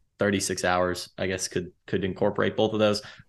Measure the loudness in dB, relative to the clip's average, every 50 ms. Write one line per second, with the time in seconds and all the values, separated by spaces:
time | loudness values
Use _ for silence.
0 | _ _ _ 0 2 2 2 2 0 -2 -2 0 0 2 2 4 2 2 0 -4
1 | -6 -10 -8 -6 -4 -4 -2 -4 -4 -4 -4 -4 -6 -6 -10 _ _ -4 -4 -2
2 | -2 -2 -2 0 0 0 2 2 0 0 2 2 0 2 2 2 2 2 2 0
3 | -4 -10 -16 -20 -20